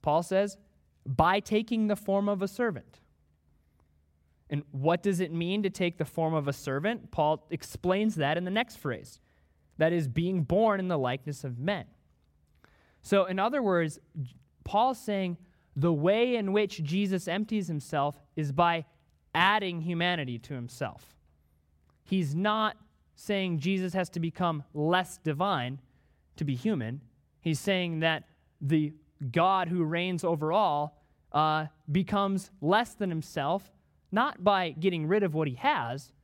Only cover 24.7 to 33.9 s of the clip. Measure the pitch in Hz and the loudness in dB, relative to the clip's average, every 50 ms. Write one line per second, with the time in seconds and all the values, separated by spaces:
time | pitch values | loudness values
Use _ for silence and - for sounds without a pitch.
24.7 | - 151 147 160 175 180 180 180 - - _ 160 147 143 180 202 190 143 120 123 | -4 -2 0 2 2 2 0 -2 -10 -6 _ -4 -2 0 0 0 0 0 -2 -4
25.7 | 135 135 _ _ _ _ _ _ _ _ _ _ _ - 160 143 135 123 - 220 | -8 -10 _ _ _ _ _ _ _ _ _ _ _ -6 -4 -4 -4 -2 0 -2
26.7 | 214 147 110 110 120 143 - - _ _ _ _ _ _ _ 165 160 - - 202 | 0 0 -2 -6 -8 -10 -12 -18 _ _ _ _ _ _ _ -2 -2 -2 0 0
27.7 | 196 185 180 170 165 156 160 160 160 151 - _ _ _ _ _ _ _ 151 135 | 0 0 0 -2 -2 0 2 0 0 0 -6 _ _ _ _ _ _ _ -2 0
28.7 | 165 156 151 147 156 - _ _ _ _ 147 127 120 170 170 185 196 190 180 165 | 2 2 2 0 -6 -12 _ _ _ _ -10 -2 2 2 4 4 4 2 0 0
29.7 | 180 180 165 156 165 165 180 185 180 165 185 170 170 151 151 156 165 208 208 180 | 0 0 0 0 0 -2 -2 -2 -2 -2 0 0 0 0 0 0 2 2 2 2
30.7 | 147 147 147 151 - _ _ _ _ _ _ _ - 147 156 156 156 156 156 151 | 2 0 -2 -4 -8 _ _ _ _ _ _ _ 0 2 2 2 2 0 -2 -4
31.7 | _ _ _ - 147 185 185 - 208 202 202 196 196 185 190 - - - - 156 | _ _ _ 0 0 0 0 2 0 0 0 0 0 -2 -4 -8 -14 -4 0 2
32.7 | 190 214 240 - - - 208 185 170 160 151 - - 160 139 143 170 196 - - | 2 2 2 -2 -6 -6 -4 -2 -2 -4 -6 -6 -6 -4 -2 0 -2 -2 -4 -10
33.7 | _ _ _ _ | _ _ _ _